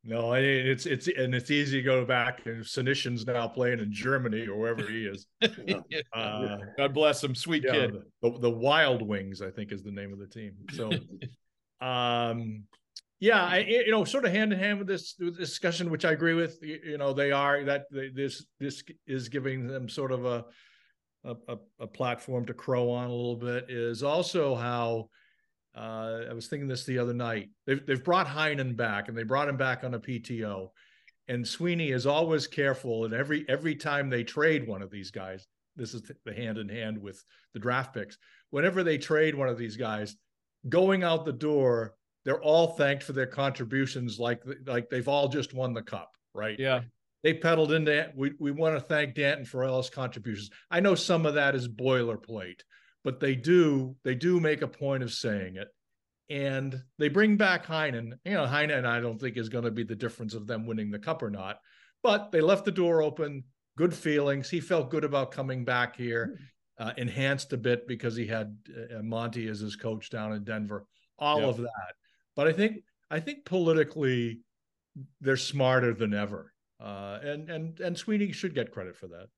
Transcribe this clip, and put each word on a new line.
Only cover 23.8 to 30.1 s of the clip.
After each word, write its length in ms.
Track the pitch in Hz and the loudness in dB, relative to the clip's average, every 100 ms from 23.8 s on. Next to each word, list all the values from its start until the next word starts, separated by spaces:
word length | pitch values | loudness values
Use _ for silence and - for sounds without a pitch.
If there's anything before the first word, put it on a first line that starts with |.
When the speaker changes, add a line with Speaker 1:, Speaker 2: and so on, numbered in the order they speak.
| 117 113 | -4 -2
Speaker 1:
also 500 | 139 160 175 180 143 | 0 0 0 0 2
how 560 | 120 120 120 117 117 110 _ _ _ _ _ _ 117 | 0 0 0 0 -2 -4 _ _ _ _ _ _ -14
uh, 460 | 113 113 113 113 117 | -10 -8 -6 -6 -8
I 40 | |
was 140 | 117 - | -10 -8
thinking 200 | 147 139 | -6 -4
this 180 | 127 - | -6 -2
the 140 | 127 | -2
other 140 | 120 | 0
night. 360 | 120 117 113 101 _ - | -2 -2 -4 -6 _ -2
They've, 200 | 139 143 | -2 0
they've 180 | 170 | 0
brought 240 | 175 180 151 | 4 4 2
Heinen 500 | 151 156 143 131 117 | 0 0 0 -2 0
back, 320 | 117 101 104 | 0 -2 -4
and 80 | 113 | -6
they 60 | |
brought 260 | 113 135 147 | 0 0 0
him 80 | 135 | 0
back 260 | 131 123 | 0 0
on 100 | 127 | -4
a 60 | 117 | -6
P 200 | - | -6